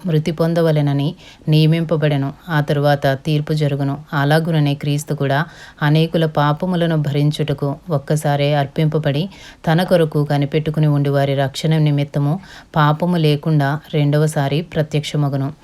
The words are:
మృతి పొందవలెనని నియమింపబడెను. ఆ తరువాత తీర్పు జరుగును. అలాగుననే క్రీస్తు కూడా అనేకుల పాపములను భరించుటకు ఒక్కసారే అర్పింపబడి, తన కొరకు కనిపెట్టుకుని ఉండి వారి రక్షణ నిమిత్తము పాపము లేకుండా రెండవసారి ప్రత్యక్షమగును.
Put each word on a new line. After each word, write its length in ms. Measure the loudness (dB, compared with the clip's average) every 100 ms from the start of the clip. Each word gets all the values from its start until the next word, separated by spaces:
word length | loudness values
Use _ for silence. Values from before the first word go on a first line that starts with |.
మృతి 260 | -2 -2 0
పొందవలెనని 840 | -2 0 0 2 2 0 0 -2 -6 -16 -8 0
నియమింపబడెను. 880 | 4 4 2 0 0 0 0 -4 -8 -4
ఆ 120 | -2
తరువాత 460 | 0 0 2 2 0
తీర్పు 460 | -2 -2 -2 -2
జరుగును. 440 | -2 -2 -2 -4 -6 -6
అలాగుననే 600 | -2 2 2 2 0 0
క్రీస్తు 400 | -2 -4 -4 -4
కూడా 320 | -4 -2 -2 -4 -10 -18 -4
అనేకుల 440 | 2 2 2 0
పాపములను 720 | 0 0 0 0 -2 -2 0 0
భరించుటకు 760 | 0 0 0 0 -4 -2 -4 -6 -4
ఒక్కసారే 640 | -4 -2 -2 0 0 0
అర్పింపబడి, 760 | 0 -2 0 0 0 0 -2 -4 -10 -20 -8 0
తన 160 | 0
కొరకు 400 | 4 2 2 0
కనిపెట్టుకుని 640 | 0 0 0 -2 -2 0 2
ఉండి 220 | 2 2
వారి 260 | 0 0
రక్షణ 420 | 0 -2 -2 0 2
నిమిత్తము 640 | 2 0 -2 -2 -2 -2 -6 -20 -4
పాపము 420 | 2 2 2 0 2
లేకుండా 600 | 2 2 0 0 0 -2 -4
రెండవసారి 680 | 0 2 2 2 0 -2 -2
ప్రత్యక్షమగును. 920 | -4 -4 -2 -2 -2 -2 -2 -2 -4 -8